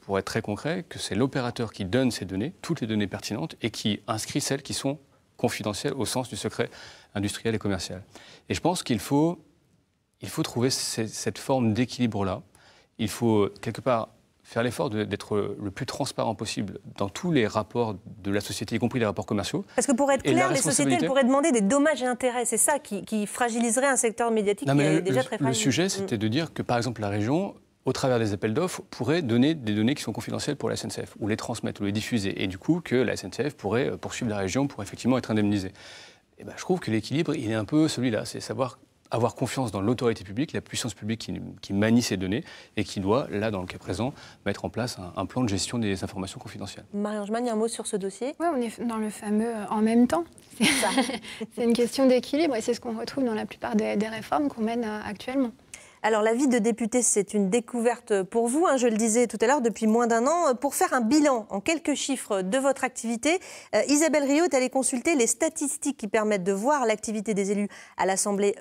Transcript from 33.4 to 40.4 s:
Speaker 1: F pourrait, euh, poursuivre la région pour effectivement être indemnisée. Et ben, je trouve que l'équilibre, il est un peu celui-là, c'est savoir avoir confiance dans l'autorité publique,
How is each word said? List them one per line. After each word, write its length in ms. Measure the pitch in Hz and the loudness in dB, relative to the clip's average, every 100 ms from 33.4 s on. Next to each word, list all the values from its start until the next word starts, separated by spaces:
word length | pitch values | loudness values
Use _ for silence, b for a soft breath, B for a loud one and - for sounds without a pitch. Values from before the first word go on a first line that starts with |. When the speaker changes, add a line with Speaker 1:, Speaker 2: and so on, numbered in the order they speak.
| 143 | -6
Speaker 1:
F 60 | |
pourrait, 340 | - 101 113 143 | -4 -2 0 0
euh, 80 | 95 | -4
poursuivre 340 | 98 - 120 | -6 -4 -4
la 60 | 104 | -2
région 300 | 95 120 139 | -2 0 -2
pour 160 | - | -4
effectivement 340 | 101 - 117 127 | -12 -4 0 2
être 140 | - | 2
indemnisée. 420 | 110 104 104 92 - B B B B B - | 2 2 0 -2 -10 B B B B B -18
Et 60 | |
ben, 80 | 104 | -16
je 60 | - | -8
trouve 200 | - 185 | -2 -2
que 100 | - | 0
l'équilibre, 440 | 110 - 139 156 | -2 -2 -2 -2
il 160 | 147 110 | -2 -2
est 40 | |
un 100 | 110 | -2
peu 240 | 101 151 156 | 0 2 2
celui-là, 380 | - 127 110 - | 2 -2 -2 -4
c'est 140 | - | -8
savoir 380 | - 113 131 - _ _ - | -8 -4 -4 -6 _ _ -6
avoir 240 | 120 117 | 0 0
confiance 380 | - 131 - 123 | 0 -4 -2 -4
dans 80 | 98 | -2
l'autorité 420 | 101 123 120 110 | 0 0 0 -2
publique, 300 | 95 101 | -4 -4